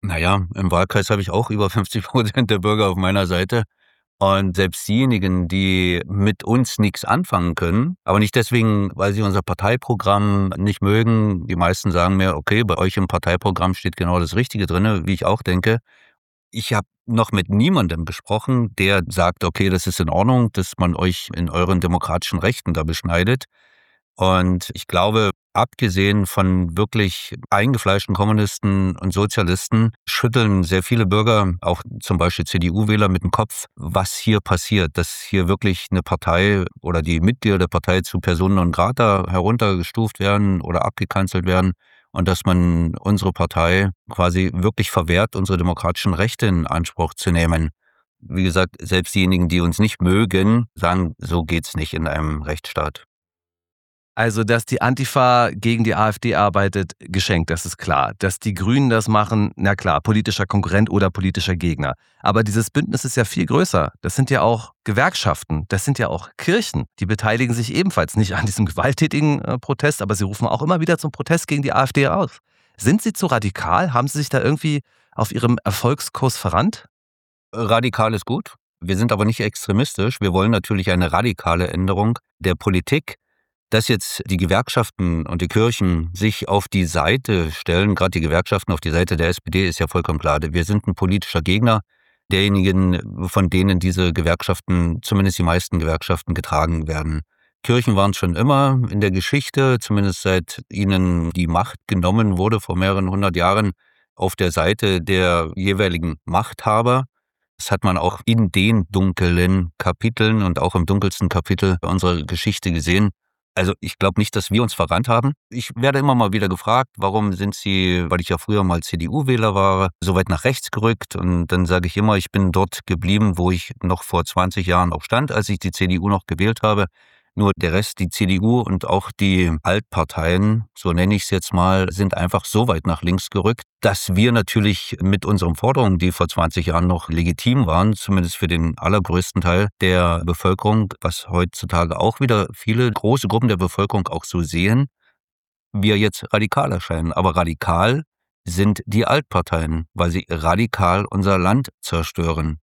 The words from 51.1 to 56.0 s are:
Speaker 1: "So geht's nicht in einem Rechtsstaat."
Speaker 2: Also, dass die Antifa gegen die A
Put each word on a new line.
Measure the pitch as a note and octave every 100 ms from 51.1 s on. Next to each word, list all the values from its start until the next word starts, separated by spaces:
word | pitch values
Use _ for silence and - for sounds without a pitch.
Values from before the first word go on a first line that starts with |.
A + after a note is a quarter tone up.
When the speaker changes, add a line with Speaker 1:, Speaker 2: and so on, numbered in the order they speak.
| -
Speaker 1:
"So | E2+ E2+
geht's | D#2 E2 - -
nicht | D#2
in | E2 D#2+
einem | D2 D#2 D2+
Rechtsstaat." | D2+ D#2 - - D2+ - - _ _ _ _ _ _ _ _ _ _ -
Speaker 2:
Also, | A#2 G#2+ A2
dass | A#2 -
die | C3
Antifa | A#2 C3 C#3 - B2+ B2 A#2
gegen | D#2+ A#2 A#2
die | A2+
A | E2+